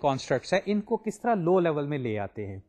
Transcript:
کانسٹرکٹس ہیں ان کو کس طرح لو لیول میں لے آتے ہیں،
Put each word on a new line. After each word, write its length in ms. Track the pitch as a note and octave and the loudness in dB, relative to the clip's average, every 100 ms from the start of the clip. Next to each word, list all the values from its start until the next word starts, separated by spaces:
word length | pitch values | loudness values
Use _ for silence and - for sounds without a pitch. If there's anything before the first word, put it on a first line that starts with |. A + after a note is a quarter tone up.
کانسٹرکٹس 520 | C#3+ C3 - C3 - | 2 0 0 -2 0
ہیں 60 | F#3 G3 | -2 0
ان 160 | G#3 | -2
کو 160 | - A3+ | 0 -4
کس 220 | G#3+ - | -4 -4
طرح 140 | A#3 G#3+ | 0 2
لو 240 | E3 F#3 | 4 4
لیول 280 | F3 D3 C#3+ | 4 0 -2
میں 100 | D3 | -2
لے 200 | B2 G#2 | -2 -2
آتے 280 | G2+ - G2+ | -4 -8 -10
ہیں، 120 | F#2+ | -10